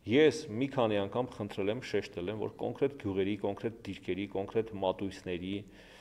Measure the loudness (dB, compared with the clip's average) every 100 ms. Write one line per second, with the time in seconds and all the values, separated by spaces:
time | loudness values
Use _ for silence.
0 | 2 8 8 6 -2 -2 0 2 4 4
1 | 2 0 -2 -4 -6 0 0 0 -2 -2
2 | -2 -4 -4 -2 -4 -2 -4 0 0 0
3 | -2 0 0 0 -2 -2 -4 -6 -10 -8
4 | -4 -4 -4 -4 -2 -2 -2 0 0 2
5 | -2 -4 -6 -4 -4 -6 -8 -16 -20 -20